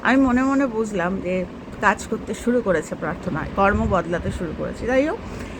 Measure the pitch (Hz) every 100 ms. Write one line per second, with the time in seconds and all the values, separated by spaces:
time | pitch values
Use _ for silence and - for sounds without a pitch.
0 | - 262 269 247 269 269 277 220 220 202
1 | 175 190 180 185 175 - - - 208 208
2 | - 220 - 208 - 240 214 165 160 190
3 | 160 160 - 147 151 - 196 214 226 185
4 | 165 170 190 - 170 147 131 - 220 262
5 | 302 440 - - -